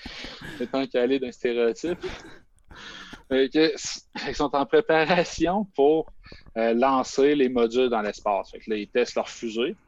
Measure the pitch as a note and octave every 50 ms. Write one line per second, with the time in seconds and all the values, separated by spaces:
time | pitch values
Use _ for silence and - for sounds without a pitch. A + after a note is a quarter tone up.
0 | - - - - - - - - - - - - B2 - - C3+ C3+ B2 - B2+
1 | B2 B2 C3+ C#3 B2+ B2 A#2 - - B2 A#2+ A#2+ A#2 A#2 A2 - - D#3+ F3+ -
2 | - F#4 - - - - - - - _ _ _ _ - - - - - - -
3 | - - - - - - C3+ C3 C3+ C3 - D#3 D#3+ D#3+ C#3 C3 - - - -
4 | - _ - - - C3+ B2+ - D3+ C#3 - C#3+ C#3 - - D3+ D3+ - D#3+ D#3+
5 | D#3 D3+ F#3 F3 E3 - - - D#3+ E3+ F3+ G#3 G#3+ - _ - C#3 C#3+ D#3 D#3+
6 | D3+ - - - - - - - - - - A2+ A2+ A2+ A#2 A#2 C3 C3+ C3+ C3
7 | B2+ - - - C3+ C#3+ D3+ D3 C3+ B2+ B2+ B2 A#2 A2+ A2+ B2 C3 B2 A#2+ A2
8 | G#2 G#2 G2+ - - G#2+ G2+ F#2 F#2+ - - - - - A2 G#2+ G#2 - - B2
9 | A#2+ - - A#2+ G#2+ - - - - A#2 G#2+ A2+ A#2+ D#3+ A3 - _